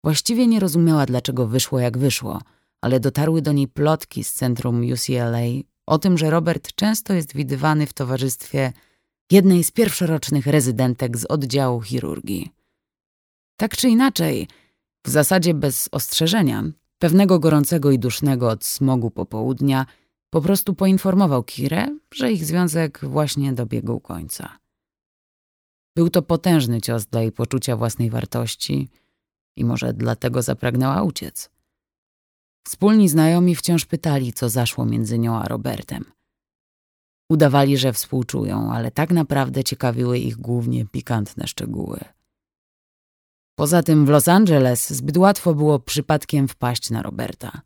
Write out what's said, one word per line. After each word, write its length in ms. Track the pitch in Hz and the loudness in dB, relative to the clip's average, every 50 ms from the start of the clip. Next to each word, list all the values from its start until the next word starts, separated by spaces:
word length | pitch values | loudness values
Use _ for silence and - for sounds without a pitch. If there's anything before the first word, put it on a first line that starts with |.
| - | 0
Właściwie 440 | 156 156 147 - - 233 226 254 233 | 0 -2 0 -2 -2 0 2 4 4
nie 120 | 226 220 | 4 4
rozumiała, 460 | 190 185 139 170 170 165 156 151 139 | 2 2 2 4 4 4 4 4 2
dlaczego 420 | 127 127 123 123 - 127 123 123 107 | 2 0 -2 -2 -2 -2 -2 -2 0
wyszło, 320 | 113 131 - - - 131 | 0 -2 -2 0 -2 0
jak 180 | 123 123 117 123 | 0 0 0 0
wyszło, 440 | 139 139 117 - 131 107 80 - - _ _ _ _ _ _ _ | 0 0 0 -2 -6 -8 -10 -10 -12 _ _ _ _ _ _ _
ale 180 | - 117 127 131 | -2 0 0 2
dotarły 420 | 113 139 131 - 147 160 160 165 | 0 0 0 0 0 2 0 0
do 100 | 143 151 | 0 0
niej 160 | 147 143 139 135 | 0 0 0 -2
plotki 560 | _ - 147 156 160 156 - _ - - 110 | _ -2 0 0 0 0 -4 _ -10 -10 -10
z 100 | - - | -8 -6
centrum 580 | - 131 127 123 117 - 127 120 120 120 120 123 | -4 -2 -2 -2 -2 -2 -2 -2 -2 -2 -2 -4
U 40 | 117 | -4
C 160 | - - 131 | -4 -4 -2
L 220 | 123 120 117 117 | -2 -2 -2 -2
A 280 | 117 120 120 120 135 139 _ _ _ _ | -2 -2 -2 -4 -6 -8 _ _ _ _
o 120 | - 151 156 | -2 -2 0
tym, 200 | - 196 180 165 | 2 2 2 2
że 120 | 156 156 | 2 2
Robert 460 | 151 170 160 170 165 147 _ - - | 0 0 0 0 -4 -4 _ -10 -6
często 380 | - - 214 220 214 - - 196 | -2 -2 -2 -2 -2 -4 -2 -2
jest 220 | 180 156 139 - | -2 -2 -4 -6
widywany 520 | 139 147 131 139 131 139 156 151 151 151 139 | -6 -4 -4 -4 -2 0 0 2 2 0 -2
w 60 | - | -4
towarzystwie 800 | - 139 123 131 123 131 135 120 - - - - 139 135 127 123 _ _ _ _ _ _ _ _ _ _ _ | -6 -4 -4 -2 -2 -2 -4 -4 -6 -12 -6 -4 -2 -2 -2 -4 _ _ _ _ _ _ _ _ _ _ _
jednej 320 | 175 196 185 196 185 175 165 | 6 6 8 8 4 4 2
z 80 | - | 0
pierwszorocznych 760 | _ - 233 208 - - 185 160 160 151 - - 147 143 127 143 | _ 0 0 0 2 -2 0 0 0 -2 -2 0 -2 0 0 2
rezydentek 680 | 143 151 127 127 120 107 127 127 120 - 135 123 117 117 | 2 2 2 2 0 0 0 0 0 -2 -4 -4 -4 -6
z 80 | 113 | -4
oddziału 560 | - 147 156 135 123 117 139 139 127 123 117 | -4 -4 -4 -2 -2 -2 0 0 0 -2 -4
chirurgii. 680 | 110 98 123 123 - - - - - - 101 92 - 165 _ _ _ _ _ _ _ _ _ _ _ _ _ _ _ _ _ _ _ _ _ _ | -4 -6 -6 -6 -6 -6 -8 -10 -8 -8 -8 -8 -8 -10 _ _ _ _ _ _ _ _ _ _ _ _ _ _ _ _ _ _ _ _ _ _
Tak 200 | 208 214 - - | -4 -4 -2 0
czy 120 | - 262 | 2 4
inaczej, 580 | 226 226 262 269 - - 170 160 143 - - - _ _ _ _ _ _ _ _ _ _ _ | 4 6 4 2 2 0 -2 -2 -2 -4 -6 -8 _ _ _ _ _ _ _ _ _ _ _
w 40 | - | 0
zasadzie 440 | 127 151 147 - 190 185 165 175 165 | 2 2 2 4 2 2 2 2 0
bez 360 | 147 151 143 127 - - - | 0 0 -2 -2 -4 -6 -6
ostrzeżenia, 720 | - 143 - - - - 160 160 185 226 180 131 - 107 107 156 151 _ _ _ _ _ | -6 -8 -6 -4 -2 -2 0 0 2 2 2 2 2 -2 -4 -6 -8 _ _ _ _ _
pewnego 400 | - 170 156 190 202 185 185 170 | 0 4 4 6 6 6 4 4
gorącego 520 | 143 165 156 147 143 - 175 165 139 143 | 4 4 4 4 2 2 0 0 2 2
i 80 | 135 127 | 2 2
dusznego 500 | 110 123 113 - 147 143 135 123 123 117 | 2 -2 -4 -2 0 0 0 0 0 -2
od 160 | 110 110 - | -2 -2 -6
smogu 460 | - - - 143 135 131 127 117 117 | -8 -4 0 0 2 2 0 -2 -4
popołudnia 760 | - - - - - 110 113 127 131 123 139 139 135 131 131 - _ _ _ _ _ _ _ _ | -4 -6 -8 -6 -6 -4 -4 -4 -2 0 0 0 0 0 -2 -4 _ _ _ _ _ _ _ _
po 120 | - 165 | -4 -2
prostu 320 | 143 190 196 196 - - 190 | 0 2 0 0 0 -4 -2
poinformował 680 | - 190 190 190 185 - 196 185 190 202 165 143 123 113 | 0 2 2 2 2 2 2 2 4 4 4 2 0 -2
Kirę, 540 | - - - 131 139 160 175 220 277 294 302 _ _ - | -4 -8 -6 -4 -2 -2 -2 -2 -4 -6 -10 _ _ -8
że 180 | 294 269 247 | -4 -2 0
ich 140 | 220 175 160 | 0 -2 -2
związek 540 | 151 160 175 180 170 151 165 160 151 - - - | -2 0 0 0 0 0 -2 -2 -2 -4 -8 -12
właśnie 500 | 139 131 151 151 143 - 143 139 139 131 | -4 -2 -2 -2 -2 -2 -4 -2 -2 -2
dobiegł 460 | 120 123 110 117 117 - 110 117 - | -4 -4 -4 -4 -6 -4 -4 -6 -8
końca. 580 | _ _ - 85 80 - - - - - - _ _ _ _ _ _ _ _ _ _ _ _ _ _ _ _ _ _ _ _ _ _ _ _ _ _ _ _ | _ _ -12 -12 -12 -12 -12 -14 -14 -16 -18 _ _ _ _ _ _ _ _ _ _ _ _ _ _ _ _ _ _ _ _ _ _ _ _ _ _ _ _
Był 140 | 165 170 170 | 0 0 2
to 120 | - 180 | 2 0
potężny 600 | 160 _ 170 160 - 185 165 156 135 117 120 113 | 0 _ -2 0 2 2 4 4 4 2 -2 -4
cios 240 | 107 - 117 117 104 | -2 -2 -4 -4 -4
dla 160 | - - 117 | -4 -2 -2
jej 100 | 113 113 | -2 -2
poczucia 460 | 107 - 120 117 - 131 - - 123 110 | -2 -4 -4 -2 -2 -4 -2 -2 -4 -2
własnej 320 | 117 113 - - 120 113 | -2 -4 -2 -2 -4 -2
wartości 800 | 113 120 - - - 120 117 113 - _ - - 143 139 135 131 _ _ _ _ _ _ _ _ _ _ _ _ _ - | -2 -4 -6 -4 -6 -6 -6 -6 -6 _ -6 -4 -4 -4 -4 -6 _ _ _ _ _ _ _ _ _ _ _ _ _ -4
i 80 | 120 | -2
może 280 | 117 123 120 120 120 113 | -2 -2 -2 -4 -4 -4
dlatego 480 | 104 117 117 113 - - 127 120 127 | -2 -2 -4 -4 -2 -4 -4 -2 -2
zapragnęła 640 | 117 - 135 - - 127 123 123 131 131 139 175 208 | -2 -4 -4 -4 -4 -2 0 0 0 0 0 0 0
uciec. 460 | 180 - - - 76 - - - _ _ _ _ _ _ _ _ _ _ _ _ _ _ _ _ _ _ _ _ _ _ _ _ - | -2 -4 -6 -12 -12 -14 -14 -16 _ _ _ _ _ _ _ _ _ _ _ _ _ _ _ _ _ _ _ _ _ _ _ _ -16
Wspólni 420 | - - 185 208 220 220 208 180 | -6 0 2 4 6 6 6 6
znajomi 460 | 143 160 156 160 170 175 180 180 175 | 6 4 4 4 4 4 4 2 2
wciąż 300 | - - - 170 165 - | 0 0 0 0 0 0
pytali, 480 | _ - 156 - 165 143 139 131 120 113 | _ -6 -4 -2 -2 -2 0 -2 -4 -6
co 160 | - 131 120 | -4 -4 -2
zaszło 360 | 110 127 120 117 - - 123 | 0 0 0 0 -2 -2 -4
między 340 | 113 117 117 113 107 117 117 | -2 -2 -2 -2 -2 -2 -2
nią 160 | 117 117 113 | 0 0 -2
a 120 | 113 110 - | -2 -4 -4
Robertem. 580 | 123 113 104 - - - - - - - - _ _ _ _ _ _ _ _ _ _ _ _ _ _ _ _ _ _ _ _ _ _ _ _ _ | -6 -6 -6 -6 -6 -8 -8 -12 -12 -12 -12 _ _ _ _ _ _ _ _ _ _ _ _ _ _ _ _ _ _ _ _ _ _ _ _ _
Udawali, 460 | 160 156 151 143 131 143 139 139 139 135 | 4 4 4 6 6 4 4 4 2 2
że 160 | 127 135 117 | 0 0 -2
współczują, 800 | - - - - 131 123 - - 127 110 101 98 107 110 110 117 | -2 -8 -6 -4 -4 -4 -4 -4 -6 -4 -4 -4 -4 -4 -4 -4
ale 180 | 117 117 120 | -4 -6 -6
tak 200 | - - 151 156 | -2 -4 0 2
naprawdę 520 | 180 170 156 - 143 143 135 131 127 135 127 | 2 0 2 0 0 -2 -2 -2 -2 -4 -4
ciekawiły 560 | - - - - 127 117 120 123 123 123 123 | -4 -6 -2 -2 -2 -2 0 -2 0 0 -2
ich 180 | 123 123 113 113 | -2 -4 -6 -6
głównie 480 | 123 117 120 120 117 120 123 120 113 | -6 -4 -2 -2 -2 -2 -2 -2 -4
pikantne 600 | 104 - 127 - - 117 110 104 101 - - - - | -4 -6 -10 -6 -4 -4 -4 -4 -4 -8 -10 -10 -10
szczegóły. 520 | - - - 113 110 - - - - - - - _ _ _ _ _ _ _ _ _ _ _ _ _ _ _ _ _ _ _ _ _ _ _ _ _ _ _ _ _ | -10 -10 -8 -8 -6 -8 -8 -8 -8 -12 -12 -18 _ _ _ _ _ _ _ _ _ _ _ _ _ _ _ _ _ _ _ _ _ _ _ _ _ _ _ _ _
Poza 280 | - 151 147 175 175 - | -4 0 2 2 2 4
tym 220 | - 160 151 147 | 4 6 6 6
w 40 | 135 | 6
Los 180 | 147 147 - 175 | 6 6 6 6
Angeles 600 | 170 196 220 180 160 143 131 127 123 120 - - | 6 6 6 6 6 4 4 4 2 0 -2 -6
zbyt 280 | 147 127 127 143 143 175 | -6 -6 -4 0 2 4
łatwo 380 | 185 196 202 - - 180 160 | 4 4 4 2 0 0 0
było 240 | 147 151 151 147 135 | 2 2 2 2 2
przypadkiem 680 | - - - 151 143 - 156 147 - - - 147 135 127 | 0 -4 -6 -6 0 0 0 0 0 0 0 0 0 0
wpaść 420 | - _ - 123 120 - - - | -2 _ -4 -2 -2 -4 -4 -6
na 120 | 113 113 | -6 -6
Roberta. 600 | - - - - - - - _ - 226 - - - | -6 -8 -8 -8 -8 -8 -8 _ -14 -14 -14 -14 -18